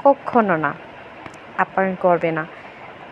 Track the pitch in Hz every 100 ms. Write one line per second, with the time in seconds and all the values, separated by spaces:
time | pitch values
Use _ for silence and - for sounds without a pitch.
0 | 185 185 - 240 208 160 147 160 - -
1 | - - - - - - 185 196 190 185
2 | 185 170 165 160 165 - - - - -
3 | -